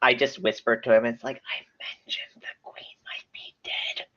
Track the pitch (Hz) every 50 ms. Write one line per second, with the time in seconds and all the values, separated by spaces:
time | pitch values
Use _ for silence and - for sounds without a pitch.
0 | - 127 127 123 139 135 - - - 110 107 - - - 117 113 - - 113 110
1 | 110 120 117 117 _ 131 135 - _ - - - - _ _ _ - - - -
2 | _ _ - - - - _ _ _ - - _ _ - - - - - - _
3 | _ - - - - _ _ - - - - _ _ - - - - - - -
4 | - - _